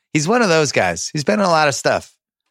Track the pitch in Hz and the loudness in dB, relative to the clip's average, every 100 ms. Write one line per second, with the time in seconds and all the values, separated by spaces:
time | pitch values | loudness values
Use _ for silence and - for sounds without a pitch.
0 | _ 156 151 240 220 160 147 - 92 85 | _ -4 0 0 2 2 2 0 -2 -2
1 | - 156 139 214 196 160 151 - 147 101 | -6 -6 -2 0 2 2 2 0 0 -2
2 | - _ _ _ _ | -4 _ _ _ _